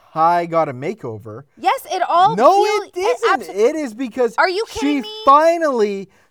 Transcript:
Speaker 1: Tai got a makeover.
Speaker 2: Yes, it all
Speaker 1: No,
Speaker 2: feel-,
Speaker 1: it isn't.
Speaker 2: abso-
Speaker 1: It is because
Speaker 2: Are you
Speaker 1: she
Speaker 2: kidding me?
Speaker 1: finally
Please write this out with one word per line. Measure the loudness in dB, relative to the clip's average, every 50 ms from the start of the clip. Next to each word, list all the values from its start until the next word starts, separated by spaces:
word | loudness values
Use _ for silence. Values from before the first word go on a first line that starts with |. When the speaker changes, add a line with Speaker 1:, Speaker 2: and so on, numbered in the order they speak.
| _ _ -2
Speaker 1:
Tai | 0 2 2 2 2 0
got | 0 0 -2 -2
a | -2 -4
makeover. | -8 -8 -8 -8 -8 -10 -12 -12 -12 -14 -16 -18 -18 -18 _ _
Speaker 2:
Yes, | -4 -2 -2 -2 -2 -4 -8
it | -6 -4
all | -2 0 2 2 2 2 2
Speaker 1:
No, | 4 4 4 6 4 2
Speaker 2:
feel-, | 2 0 -2 -4
Speaker 1:
it | -6 -8
isn't. | -4 -2 -2 -2 0 0 0 0 -2 -4
Speaker 2:
abso- | -6 -2
Speaker 1:
It | 0 0 0 0
is | -2 -6 -6 -8
because | -8 -8 -8 -2 -2 -2 -2 0
Speaker 2:
Are | 0 0 0
you | 0 -4 -6 -8
Speaker 1:
she | -6 -4
Speaker 2:
kidding | -2 -2 -2 -2 -4
me? | -8 -8 -2 4
Speaker 1:
finally | 4 6 6 6 4 2 2 0 -2 0 0 0 0 -2 -6 -10 -12 _ _ _ _